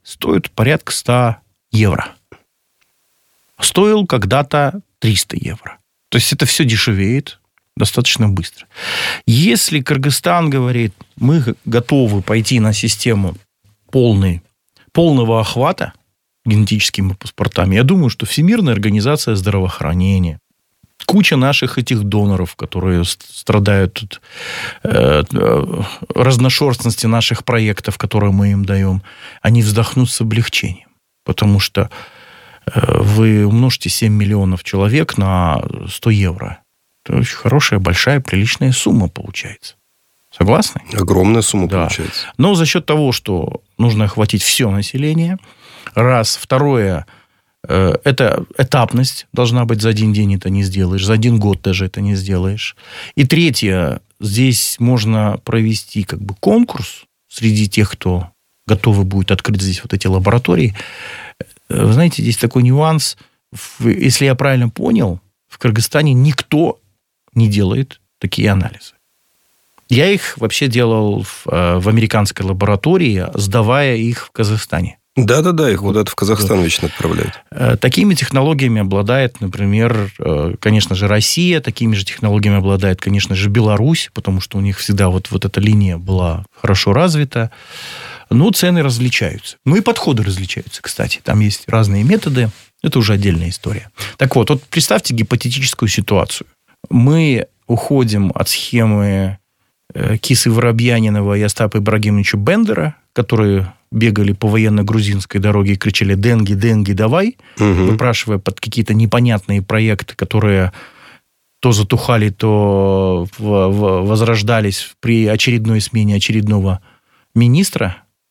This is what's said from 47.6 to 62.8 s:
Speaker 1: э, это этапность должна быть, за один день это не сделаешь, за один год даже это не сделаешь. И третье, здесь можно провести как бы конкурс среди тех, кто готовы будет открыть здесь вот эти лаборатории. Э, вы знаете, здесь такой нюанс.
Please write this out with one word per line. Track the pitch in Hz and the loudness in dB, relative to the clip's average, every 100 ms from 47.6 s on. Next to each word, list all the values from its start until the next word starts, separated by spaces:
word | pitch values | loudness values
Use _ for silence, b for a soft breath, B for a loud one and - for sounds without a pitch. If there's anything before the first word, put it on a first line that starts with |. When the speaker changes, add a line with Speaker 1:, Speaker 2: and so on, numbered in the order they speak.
| - | -4
Speaker 1:
э, | 92 92 - | 2 2 2
это | 143 135 113 - - - | 0 2 2 0 -4 -4
этапность | 135 139 113 120 131 - - | 0 0 2 0 -2 -4 -8
должна | - 120 123 117 | -2 0 0 0
быть, | 113 | 0
за | 113 | 0
один | 107 107 | 2 2
день | 104 101 | 2 0
это | 98 92 | 0 -2
не | 98 | -2
сделаешь, | 98 95 90 95 | -2 -2 0 0
за | 98 | 0
один | 113 120 117 | 2 2 2
год | 101 95 | 2 0
даже | 98 92 | -2 -2
это | 95 - | -4 -4
не | 101 98 | -4 -2
сделаешь. | 98 92 95 104 - - B B B - | -2 -2 -2 -4 -8 -14 B B B -2
И | 131 | 2
третье, | 160 165 113 104 92 78 - - - | 2 2 0 -2 0 -2 -6 -12 -10
здесь | 101 107 131 113 - - | -4 0 2 0 -2 -2
можно | 120 123 107 110 107 107 | 0 2 0 0 0 -2
провести | - 113 110 107 - - | -2 0 0 -2 -6 -6
как | 95 95 | -6 -8
бы | 101 95 | -10 -4
конкурс | 196 226 240 - 104 - - _ _ | 2 2 2 -4 -12 -16 -20 _ _
среди | - 113 107 104 | -2 0 2 2
тех, | - 101 | 0 -2
кто | - 92 90 87 _ _ _ - | -2 -4 -4 -6 _ _ _ -2
готовы | 104 117 101 | 0 2 2
будет | 95 98 95 | 2 0 0
открыть | 95 - 101 | -2 -2 -2
здесь | 98 92 | -2 -6
вот | - | -6
эти | 98 95 | -4 0
лаборатории. | 92 92 120 147 175 123 101 B B B B B - - _ - | 0 2 2 2 2 0 -2 B B B B B -16 -18 _ -6
Э, | - | 0
вы | 104 | 2
знаете, | 120 170 - | 4 2 0
здесь | 120 113 | -2 -2
такой | 120 127 | 0 2
нюанс. | 123 135 | 2 4